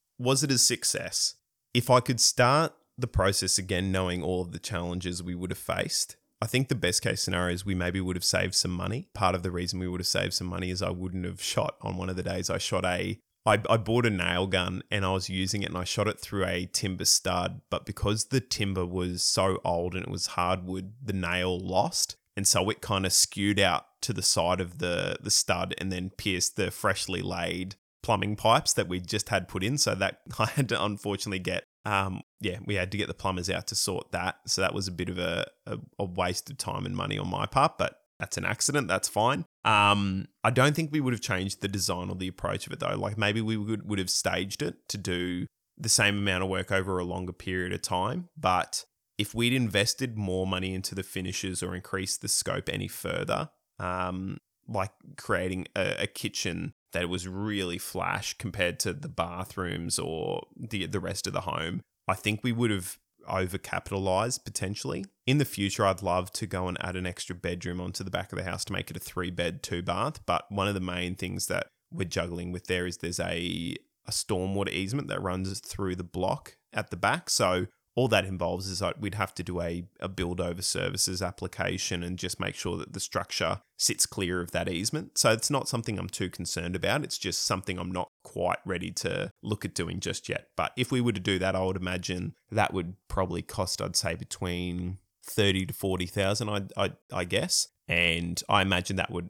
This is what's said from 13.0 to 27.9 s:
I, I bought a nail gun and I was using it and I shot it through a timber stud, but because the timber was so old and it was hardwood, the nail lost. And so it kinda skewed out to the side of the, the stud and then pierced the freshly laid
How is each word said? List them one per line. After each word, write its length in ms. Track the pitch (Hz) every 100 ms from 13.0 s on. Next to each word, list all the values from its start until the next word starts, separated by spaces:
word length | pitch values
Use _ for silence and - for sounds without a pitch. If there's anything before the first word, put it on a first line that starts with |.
| 95 98 _ _ 107
I, 140 | 104 104
I 80 | 113
bought 280 | 107 117 117
a 40 |
nail 380 | 95 87 87 95
gun 360 | 92 90 95 -
and 160 | 101 95
I 60 |
was 180 | 95 -
using 320 | 92 95 104
it 80 | 95
and 80 | 90
I 60 |
shot 240 | 90 - 104
it 120 | -
through 260 | - 101 90
a 200 | 87 90
timber 400 | - 101 92 90
stud, 560 | - 92 90 90 98 -
but 160 | 87 -
because 400 | 98 104 110 -
the 140 | 131
timber 460 | - - 101 95 87
was 380 | 90 90 90
so 360 | - - 95 92
old 300 | 90 85 90
and 100 | 90
it 80 | 85
was 160 | 95 -
hardwood, 680 | - 87 92 90 92 95 117
the 100 | 123
nail 460 | 98 85 90 92 90
lost. 560 | 92 92 165 - - - _ -
And 120 | 98
so 220 | 101 98
it 120 | -
kinda 280 | - 98 95
skewed 500 | - - - 101 101
out 260 | 95 82 - -
to 120 | -
the 80 | 101
side 380 | - - 87 90
of 180 | 87 87
the, 380 | 90 87 92 -
the 100 | 104
stud 440 | - - 87 90 -
and 140 | 95
then 180 | 90 92
pierced 460 | - 104 90 - -
the 160 | 92
freshly 500 | - 104 95 - 92
laid 540 | 92 87 87 87 92 - _